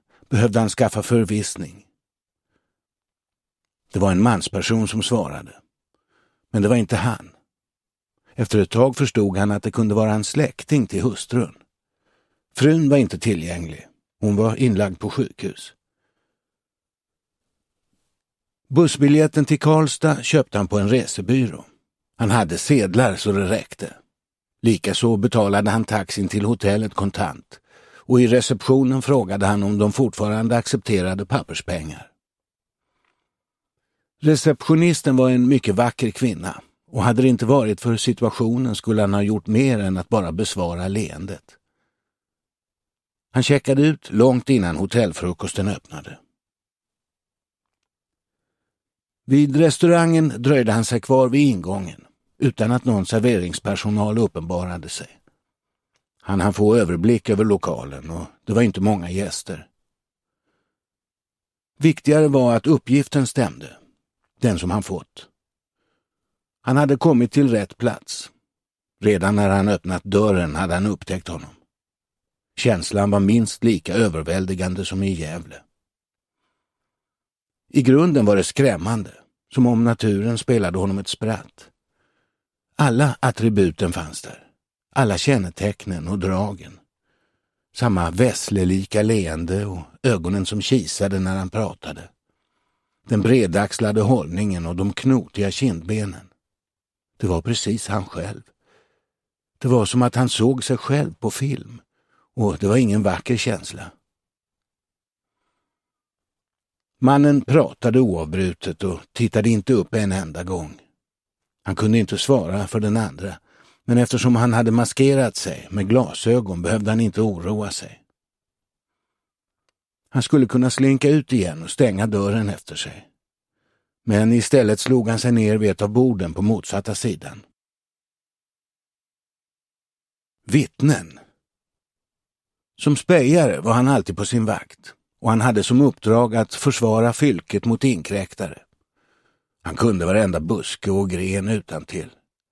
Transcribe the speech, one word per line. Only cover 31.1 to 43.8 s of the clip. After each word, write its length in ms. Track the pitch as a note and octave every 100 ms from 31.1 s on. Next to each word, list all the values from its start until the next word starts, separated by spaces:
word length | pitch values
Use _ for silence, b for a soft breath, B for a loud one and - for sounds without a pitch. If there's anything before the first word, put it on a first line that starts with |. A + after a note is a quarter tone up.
| F#2+ G2+
papperspengar. 840 | - - E2 - F2 D#2 C#2 - _ _ _ _ _ _ _ _ _ _ _ _ _ _ _ _ _ _ _ _ _
Receptionisten 960 | D3+ D3+ D#3+ C#3+ - D#3+ F3 D#3+ D3+ C3
var 140 | B2+
en 180 | B2+ B2
mycket 260 | C3+ -
vacker 360 | G2 A#2+ - A#2
kvinna, 520 | - B2+ E2+ F2+ - - _ _
och 120 | B2+
hade 200 | G#2+ A#2
det 60 | C3
inte 180 | A#2+ A#2
varit 340 | C#3 G#2+ G2+
för 160 | A#2+ A2+
situationen 800 | - G#2+ A2+ - A2+ A#2+ B2+
skulle 260 | G#2 - G#2+
han 140 | G2+
ha 80 | G2+
gjort 240 | G#2 G#2+ -
mer 320 | A2 C3+ A#2
än 180 | F#2+ F#2+
att 120 | -
bara 240 | A2+ F2
besvara 560 | D#2+ G#2+ G#2 F2 E2+ F#2
leendet. 560 | G2+ G#2+ - F#2+ G2 _ _ _ _ _ _ _ _ _ _ _ _ _ _ _ _ _ _ _
Han 100 | C3+
checkade 400 | B2+ C#3+ - C3+